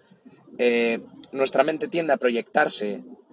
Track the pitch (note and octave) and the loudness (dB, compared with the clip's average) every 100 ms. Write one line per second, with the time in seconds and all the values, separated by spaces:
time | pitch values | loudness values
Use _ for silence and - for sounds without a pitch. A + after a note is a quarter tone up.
0 | _ _ - - - - B2 A#2+ A#2 A2+ | _ _ -20 -20 -12 0 2 4 2 0
1 | - - - C3+ C3+ C3 C#3+ D#3 D3 E3+ | -6 -18 -10 -2 0 2 0 -2 -4 -2
2 | D#3+ C3 B2 A#2 A2 - D3+ - G#2 G2 | 0 0 2 0 -2 0 0 0 -2 -6
3 | - - _ | -10 -20 _